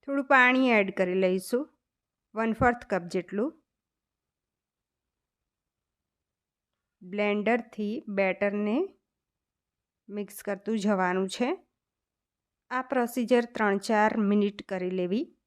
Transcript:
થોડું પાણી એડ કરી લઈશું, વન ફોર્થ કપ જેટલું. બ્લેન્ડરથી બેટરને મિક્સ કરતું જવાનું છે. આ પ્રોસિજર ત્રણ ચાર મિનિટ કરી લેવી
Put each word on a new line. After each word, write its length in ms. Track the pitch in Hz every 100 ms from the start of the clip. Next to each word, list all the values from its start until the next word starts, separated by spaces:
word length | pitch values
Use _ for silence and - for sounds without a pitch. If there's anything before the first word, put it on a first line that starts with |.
થોડું 220 | - 277 277
પાણી 420 | 269 247 262 262
એડ 240 | 220 196
કરી 220 | 190 185
લઈશું, 560 | 185 185 185 - 240 311 _ _ _ _ _ _ 214
વન 180 | 226
ફોર્થ 320 | 220 247 240 -
કપ 140 | 190
જેટલું. 520 | 175 185 175 196 269 - _ _ _ _ _ _ _ _ _ _ _ _ _ _ _ _ _ _ _ _ _ _ _ _ _ _ _ _ _ _ _ _ _ _
બ્લેન્ડરથી 1000 | 185 202 208 208 208 240 233 - 208 226 -
બેટરને 840 | 196 190 180 202 208 208 240 392 _ _ _ _ _ _ _ _ _ _ _ -
મિક્સ 340 | 202 196 -
કરતું 360 | - 196 196 226
જવાનું 500 | 202 196 180 185 190
છે. 280 | - 247 381 _ _ _ _ _ _ _ _ _ _ _
આ 120 | 254
પ્રોસિજર 640 | 254 254 240 254 226 247 240
ત્રણ 320 | - 214 196
ચાર 400 | - 214 214 226
મિનિટ 440 | 202 208 202 202
કરી 280 | - 190 185
લેવી 480 | 185 180 208 330 _